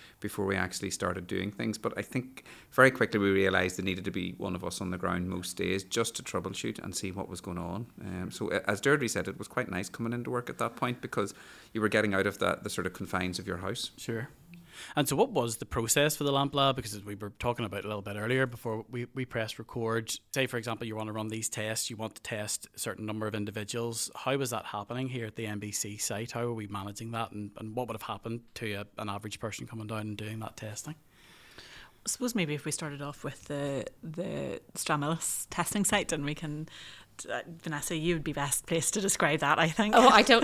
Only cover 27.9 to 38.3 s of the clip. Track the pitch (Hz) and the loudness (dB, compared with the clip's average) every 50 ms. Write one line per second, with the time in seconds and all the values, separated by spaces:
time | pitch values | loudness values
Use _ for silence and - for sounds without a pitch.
27.9 | 110 107 - - 107 98 - 117 117 120 - - - - 120 107 101 101 104 - | -4 -6 -6 -6 -8 -6 -4 -6 -6 -6 -8 -12 -10 -6 -4 -4 -4 -4 -6 -8
28.9 | - - 107 104 101 101 107 104 - - - 107 - - 127 117 120 110 107 107 | -8 -6 -4 -4 -4 -4 -6 -8 -6 -4 -6 -6 -6 -6 -10 -10 -8 -8 -6 -4
29.9 | 110 107 107 107 104 104 107 107 110 110 107 - - - 113 107 107 - - 151 | -4 -4 -4 -4 -6 -6 -6 -6 -6 -6 -8 -8 -10 -10 -10 -8 -8 -8 -10 -10
30.9 | 156 - _ - _ - - - - - - - - - - - - - - - | -12 -12 _ -20 _ -20 -20 -20 -20 -20 -20 -20 -20 -20 -18 -18 -18 -18 -20 -20
31.9 | - - - - - - 247 247 233 208 170 147 151 143 - 151 147 - 170 151 | -20 -8 -6 -6 -2 0 -2 0 2 2 2 2 0 -2 -2 -4 -4 -4 -4 -6
32.9 | 143 139 143 143 143 - - 139 - - - - 147 143 143 143 139 131 - - | -6 -6 -8 -8 -8 -6 -8 -8 -8 -8 -8 -6 -4 -2 -2 0 -2 -2 -4 -6
33.9 | - - - 160 156 170 185 - 147 143 139 131 - - - - - - - - | -10 -10 -12 -8 -6 -4 -4 -4 -4 -4 -4 -4 -6 -8 -10 -10 -10 -6 0 0
34.9 | 156 147 143 151 165 165 - - - - - - - - 170 - - 208 196 - | 2 2 2 0 0 0 0 -2 -2 -4 -6 -4 -2 -2 -2 0 0 2 2 4
35.9 | 214 202 - - 165 147 143 143 151 - 165 151 147 151 160 - - - - - | 4 2 2 2 0 0 0 -2 -4 -4 -4 -6 -4 -6 -6 -8 -10 -16 -16 -16
36.9 | - - - - - - - - 113 123 - 165 165 165 - 165 151 147 - - | -18 -18 -20 -20 -16 -14 -8 -4 -4 -4 -4 -8 -14 -8 -6 -4 -4 -4 -2 -2
37.9 | 175 160 156 175 175 160 151 156 | -2 0 2 2 2 2 0 -2